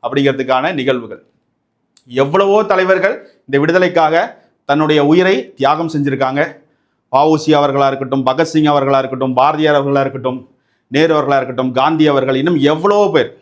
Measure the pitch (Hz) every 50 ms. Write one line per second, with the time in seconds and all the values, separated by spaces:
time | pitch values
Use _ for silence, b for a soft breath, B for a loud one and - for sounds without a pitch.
0 | - 123 131 143 139 139 135 135 131 123 131 127 135 165 185 143 127 131 131 127
1 | 113 104 101 - _ _ _ _ _ _ _ _ _ _ _ _ _ _ _ _
2 | _ 123 120 127 139 139 151 185 196 196 196 214 214 208 196 185 190 190 190 185
3 | 165 196 233 - B B B B B - 135 139 147 156 170 185 185 180 - 165
4 | 160 151 160 165 202 247 - b b b b b _ - 139 151 156 151 151 151
5 | 143 143 156 180 180 185 190 - - - - _ 135 135 151 160 170 160 156 151
6 | 139 139 135 127 135 131 131 143 151 185 - - _ _ _ _ _ _ _ _
7 | _ _ - 135 147 156 160 151 151 151 151 143 143 139 135 139 139 135 135 135
8 | 135 127 135 135 131 131 131 143 165 160 - 160 151 151 147 143 135 135 139 135
9 | 131 127 131 123 131 131 127 123 131 147 147 151 156 151 147 143 139 139 139 139
10 | 135 135 131 127 123 131 127 127 107 _ _ _ _ _ _ _ _ _ 120 139
11 | 156 165 160 151 143 135 139 135 127 131 123 120 131 131 120 131 131 151 160 156
12 | 156 151 143 139 127 131 131 131 139 170 180 151 135 143 156 156 170 196 208 208
13 | 208 190 160 151 123 - - -